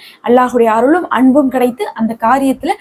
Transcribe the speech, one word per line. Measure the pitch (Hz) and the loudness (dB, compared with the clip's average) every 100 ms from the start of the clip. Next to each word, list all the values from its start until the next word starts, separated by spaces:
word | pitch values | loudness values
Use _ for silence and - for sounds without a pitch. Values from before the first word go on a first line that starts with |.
| - - 220 | -18 -8 0
அல்லாஹ்வுடைய | 247 247 247 226 | 2 2 0 0
அருளும் | 220 254 349 330 226 | 2 2 0 0 0
அன்பும் | 262 262 269 | 2 2 0
கிடைத்து | 254 254 247 415 - | 0 -2 -4 -10 -6
அந்த | 226 226 | -6 -2
காரியத்துல | 226 262 269 262 302 415 | -2 0 0 -2 -4 -6